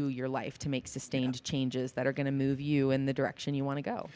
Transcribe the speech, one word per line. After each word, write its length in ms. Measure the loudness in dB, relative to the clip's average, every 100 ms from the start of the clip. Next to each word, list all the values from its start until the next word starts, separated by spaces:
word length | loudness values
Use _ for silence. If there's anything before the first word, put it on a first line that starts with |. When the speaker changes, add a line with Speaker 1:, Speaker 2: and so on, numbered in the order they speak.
| 2
Speaker 1:
your 200 | 0 -2
life 300 | -2 -4 -4
to 120 | -2
make 180 | -2 -2
sustained 480 | -8 -2 0 0 -2
Speaker 2:
Yeah. 60 |
Speaker 1:
changes 480 | -2 0 0 0 -2
that 120 | 0 0
are 60 |
gonna 180 | 0 0
move 280 | 2 2 2
you 300 | 2 4 6
in 140 | 4 2
the 80 |
direction 400 | 2 0 -2 -2 0
you 80 |
wanna 200 | 0 -2
go. 240 | -2 -4 -6